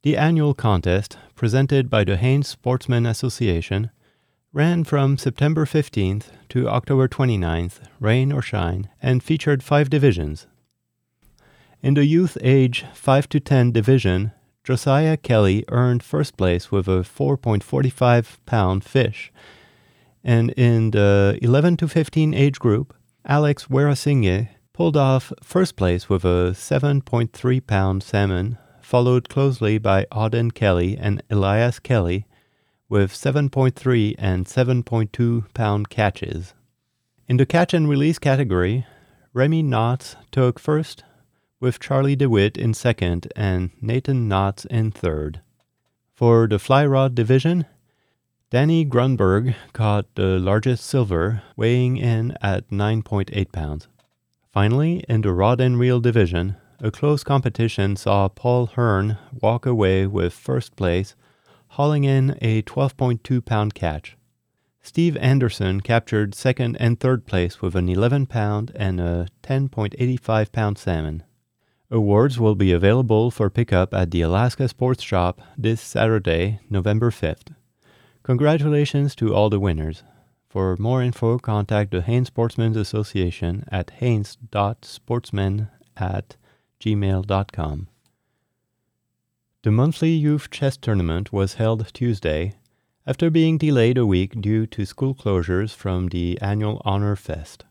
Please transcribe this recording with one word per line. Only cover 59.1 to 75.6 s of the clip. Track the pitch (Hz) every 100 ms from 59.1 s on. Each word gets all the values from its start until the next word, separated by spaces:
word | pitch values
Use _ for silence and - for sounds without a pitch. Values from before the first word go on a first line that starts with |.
| 107 - 123
walk | 110 120 127
away | 120 95 95 98
with | 98 87
first | - - 127 - -
place, | 92 87 98 _ _ _ _ _ _
hauling | - 147 151 139
in | 135 131 -
a | 113 110
twelve | - - 135 -
point | 127 117
two | - 127
pound | - 107 104 -
catch. | 85 76 - _ _ _ _ _ _ _
Steve | - - 170 147
Anderson | 131 135 120 - 95 98
captured | - 117 - 107 104
second | - 131 127 120 117
and | 117 120
third | 131 131 -
place | 92 87 -
with | 92 90
an | 90
eleven | 92 117 143 131
pound | 120 104 104 113
and | - 98 90
a | 87 87 90 _
ten | - 135 135
point | - 104 -
eighty-five | 123 127 - 110 104
pound | - 107 101
salmon. | - 82 78 80 - _ _ _ _ _ _
Awards | 117 104 104 139 120
will | 110 104
be | 98
available | 87 98 120 117 110 120
for | - 101
pickup | - 120 92 92
at | 95 87
the | 85
Alaska | 82 92 120 - 131
Sports | - 127 127
Shop | - 95 90 - -
this | -